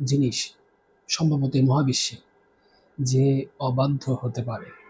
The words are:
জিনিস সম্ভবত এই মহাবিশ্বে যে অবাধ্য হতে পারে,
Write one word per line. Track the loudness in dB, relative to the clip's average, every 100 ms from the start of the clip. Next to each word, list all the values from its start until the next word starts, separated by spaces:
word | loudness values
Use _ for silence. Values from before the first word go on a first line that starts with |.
জিনিস | -2 0 0 -2 -8 _ _ _ _ _ -8
সম্ভবত | 0 0 2 0 2
এই |
মহাবিশ্বে | 4 4 2 0 -4 -8 _ _ _ _ _ _ _ -6
যে | 0 2 4 2 -2 -6
অবাধ্য | -4 0 0 0 -2 -4
হতে | -4 -6
পারে, | -8 -8 -12 -20